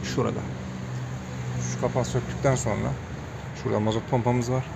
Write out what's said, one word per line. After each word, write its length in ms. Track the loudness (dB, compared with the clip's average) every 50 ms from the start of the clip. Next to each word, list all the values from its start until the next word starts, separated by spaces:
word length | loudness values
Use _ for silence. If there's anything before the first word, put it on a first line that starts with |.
| -4
şurada. 360 | -2 0 2 2 2 2 0 -2 -4 -4 -6 -6 -6 -6 -6 -6 -4 -4 -4 -4 -4 -6 -6 -6 -6 -6 -6 -4 -4 -2 -2 -2 -2
Şu 100 | -2 0
kapağı 240 | 0 2 2 2 0
söktükten 500 | 2 0 0 0 0 -4 2 4 4 4
sonra 360 | 4 2 0 0 0 0 0 -2 -2 -4 -8 -8 -8 -8 -8 -8 -8 -8 -8 -8 -4 0
şurada 160 | 2 2 4
mazot 300 | 4 4 4 2 2 2
pompamız 420 | 2 4 4 4 4 4 4 2
var. 140 | 2 0 0 -2 -6